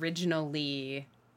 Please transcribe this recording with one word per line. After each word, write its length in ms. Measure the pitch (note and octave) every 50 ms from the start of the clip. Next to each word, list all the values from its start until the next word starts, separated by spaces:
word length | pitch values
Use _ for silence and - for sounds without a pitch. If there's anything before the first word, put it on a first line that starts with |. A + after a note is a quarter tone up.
originally 1040 | D#3+ E3 E3+ E3 F3+ F3 E3 D#3+ D#3 D3 D3 D3+ D3 C#3+ C#3 C#3 C3+ C3+ C3+ C#3 C#3 - - - - - -